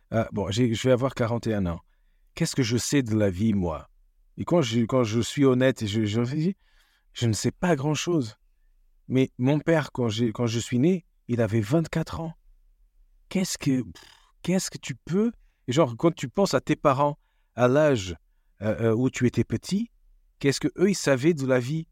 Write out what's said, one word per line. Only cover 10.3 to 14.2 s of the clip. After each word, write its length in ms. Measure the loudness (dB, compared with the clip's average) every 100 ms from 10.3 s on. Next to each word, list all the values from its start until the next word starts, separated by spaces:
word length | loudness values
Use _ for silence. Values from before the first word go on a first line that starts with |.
quand 160 | -2 -2
je 140 | -2
suis 180 | -2 0
né, 260 | 2 0 -4 _ -6
il 140 | -2
avait 200 | 0 0
vingt-quatre 600 | 0 0 0 -4 -6 -8
ans. 140 | -10 -12 _ _ _ _ _ _ _ _ _
Qu'est-ce 300 | -4 -2 -2
que, 240 | -2 -2 -4 -12 -20 -20